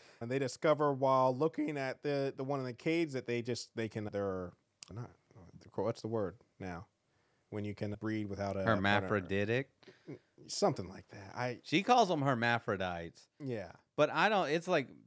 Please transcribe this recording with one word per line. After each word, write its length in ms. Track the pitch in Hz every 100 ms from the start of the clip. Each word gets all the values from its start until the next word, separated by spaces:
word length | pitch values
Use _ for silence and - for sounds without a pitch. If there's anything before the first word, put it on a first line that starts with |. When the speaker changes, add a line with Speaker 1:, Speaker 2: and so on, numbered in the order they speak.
| - -
Speaker 1:
And 80 | 117
they 80 | 135
discover 540 | 131 - 160 147 147
while 420 | 131 135 131 131 127
looking 420 | 160 - 302 143
at 260 | 131 -
the, 300 | 143 139 135 139
the 60 |
one 160 | 135 143
in 60 | 127
the 80 |
cage 380 | 113 165 165 160
that 120 | 127 120
they 140 | 120
just, 280 | 117 117 - 117
they 140 | 113
can, 160 | 113 104
they're 420 | 101 98 92 87 - _ _ -
not, 160 | 101 117 - _ 107 85 - - -
what's 260 | 104 -
the 60 | 110
word 280 | 113 92 110 _ -
now? 280 | 95 87 - _ _ _ _ _ _
When 140 | 104 104
you 80 | 104
can 200 | 104 104
breed 280 | 110 107 101
without 240 | 98 98 98
a 60 |
partner. 120 | 104 101
Speaker 2:
Hermaphroditic? 960 | 98 104 98 104 90 98 101 123 - _ - - - - _ _ -
Speaker 1:
Something 420 | - 196 117 90
like 180 | 95 -
that. 240 | 104 95 113
I 240 | 123 113
Speaker 2:
She 180 | - 165
calls 260 | 202 247 190
them 120 | 156
hermaphrodites. 1080 | 139 120 117 117 - 95 92 85 85 - - -
Speaker 1:
Yeah. 320 | 135 113 87 - _ -
Speaker 2:
But 140 | 147
I 160 | 147 202
don't, 200 | 202 143
it's 180 | 170 175
like 220 | 165 110 65